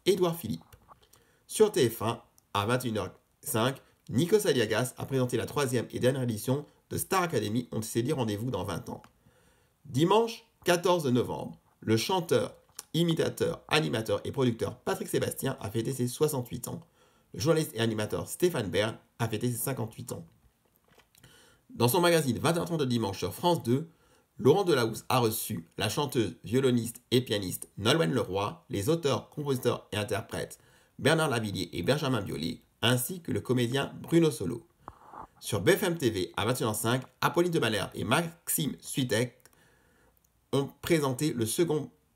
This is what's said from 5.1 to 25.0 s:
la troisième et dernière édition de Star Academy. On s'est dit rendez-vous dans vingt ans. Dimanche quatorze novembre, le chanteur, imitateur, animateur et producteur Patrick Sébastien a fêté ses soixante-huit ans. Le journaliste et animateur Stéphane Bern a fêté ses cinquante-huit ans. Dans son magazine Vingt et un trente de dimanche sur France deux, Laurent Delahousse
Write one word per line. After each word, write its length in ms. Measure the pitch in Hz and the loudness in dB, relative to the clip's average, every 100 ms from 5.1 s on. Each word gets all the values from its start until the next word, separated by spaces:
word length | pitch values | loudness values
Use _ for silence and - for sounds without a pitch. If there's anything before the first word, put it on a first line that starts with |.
| 135 127 120 | 0 0 0
la 100 | - | -2
troisième 400 | 143 135 123 - | -2 0 -2 -4
et 80 | - | 0
dernière 240 | 120 139 | 0 2
édition 420 | 123 107 - 139 147 _ _ | -2 -2 -2 -2 -4 _ _
de 60 | - | -6
Star 260 | - 190 | 0 0
Academy. 460 | 175 131 104 117 120 | 2 0 0 -2 -4
On 100 | 110 | -6
s'est 220 | 107 117 | -4 -2
dit 100 | 131 | 0
rendez-vous 380 | 147 110 101 127 | 0 -2 -2 -4
dans 120 | 98 | -4
vingt 240 | 98 82 - | -4 -6 -8
ans. 120 | - - _ _ _ _ _ _ _ - | -12 -16 _ _ _ _ _ _ _ -4
Dimanche 600 | 120 170 214 233 - - _ | 2 4 6 4 -2 -16 _
quatorze 440 | - 175 185 180 139 | 0 2 4 2 4
novembre, 520 | 123 92 73 - - _ _ | 2 0 -4 -8 -12 _ _
le 180 | - 110 | 0 2
chanteur, 580 | - 190 170 123 - - _ - - | 2 -2 2 0 0 -8 _ -20 -4
imitateur, 680 | 156 170 160 123 - - - - | 0 2 2 -2 -2 -2 -2 -2
animateur 520 | 151 156 120 110 101 98 | 0 0 -2 -2 -2 -2
et 60 | |
producteur 460 | 139 127 113 101 - | 0 0 0 -4 -6
Patrick 260 | - 190 208 | -6 -6 -4
Sébastien 500 | 131 - - 135 - | -2 -2 -2 -4 -6
a 120 | 101 | -4
fêté 220 | 113 117 | -4 -4
ses 140 | 131 123 | -2 -4
soixante-huit 600 | - 151 139 123 127 - | 0 0 0 -6 -10 -10
ans. 140 | 123 - _ _ _ _ | -12 -14 _ _ _ _
Le 60 | - | -2
journaliste 320 | 131 160 156 | 2 2 0
et 60 | 110 | 0
animateur 480 | 113 107 104 87 - | 0 0 -2 -4 -6
Stéphane 420 | - 180 160 98 | 0 0 0 -2
Bern 260 | 92 107 - _ - | 0 -2 -4 _ -4
a 100 | 113 | -4
fêté 220 | 107 123 | -2 -2
ses 80 | 117 | -2
cinquante-huit 540 | 147 131 110 - 117 | -4 -4 -6 -8 -12
ans. 160 | 104 85 _ _ _ _ _ _ _ _ _ - - - _ - | -12 -14 _ _ _ _ _ _ _ _ _ -20 -20 -20 _ -14
Dans 160 | - 120 | 0 2
son 140 | 143 | 4
magazine 360 | 175 165 135 101 | 4 4 2 0
Vingt 160 | 139 | 0
et 60 | 170 | 0
un 60 | 165 | -2
trente 160 | 165 | -2
de 40 | 135 | 0
dimanche 320 | 120 101 95 | 0 -2 -4
sur 160 | 90 | -6
France 300 | - 175 156 | 0 2 2
deux, 260 | 113 131 165 _ _ _ _ - | 2 0 -2 _ _ _ _ 2
Laurent 260 | 117 180 | 4 6
Delahousse 420 | 185 139 113 104 | 4 2 2 -2